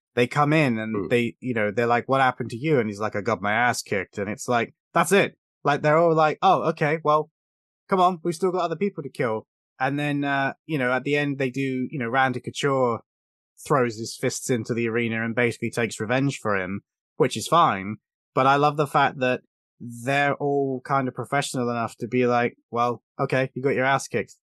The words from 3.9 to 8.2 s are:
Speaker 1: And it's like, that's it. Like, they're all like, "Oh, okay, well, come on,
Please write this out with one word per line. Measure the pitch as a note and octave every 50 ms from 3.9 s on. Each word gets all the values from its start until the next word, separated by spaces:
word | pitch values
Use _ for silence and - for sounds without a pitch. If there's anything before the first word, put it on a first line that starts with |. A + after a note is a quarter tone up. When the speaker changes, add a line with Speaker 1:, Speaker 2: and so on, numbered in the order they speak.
| A2+ G2 F2+ - -
Speaker 1:
And | G#2+ G2 G2+
it's | G2+ - -
like, | - A#2+ A#2 A2+ - - _ _ _ -
that's | E3+ E3 D#3+
it. | F#3+ G3+ C#3+ - - _ _ _ _ _ -
Like, | D3 C#3+ C3 D3
they're | D3+ D3+
all | D#3+ F3 E3+ D#3+
like, | D#3+ D#3 D#3 - -
"Oh, | F3+ F#3+ F3+ B2+ G#2 D#3+
okay, | E3 D#3+ D#3+ D3 D#3+ E3 D#3
well, | D3+ D3+ D#3 D3+ - _ _ _ _ _ _ _ _ _ _ _
come | - G3 F#3
on, | F3+ F3+ F#3 D#3+